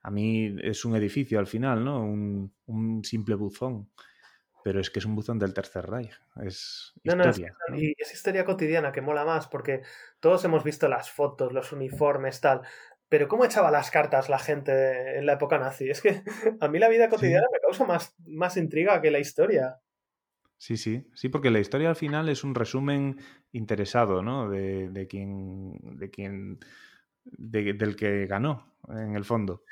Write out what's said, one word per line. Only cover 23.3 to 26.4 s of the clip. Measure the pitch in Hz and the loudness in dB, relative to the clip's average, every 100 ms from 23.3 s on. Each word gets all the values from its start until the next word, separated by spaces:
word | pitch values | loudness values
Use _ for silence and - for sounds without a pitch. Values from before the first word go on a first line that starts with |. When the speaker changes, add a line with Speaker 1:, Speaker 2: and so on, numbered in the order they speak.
| - _ | -20 _
Speaker 1:
interesado, | 120 107 104 98 120 110 92 | -10 -4 -2 0 2 2 2
¿no? | 104 135 107 | 0 -4 -4
De, | 98 98 95 95 | -4 -4 -4 -6
de | 95 95 | -8 -10
quien, | 98 98 98 95 95 95 - 57 62 | -8 -8 -10 -10 -12 -12 -14 -16 -14
de | 98 | -14
quien, | - 98 98 | -10 -10 -10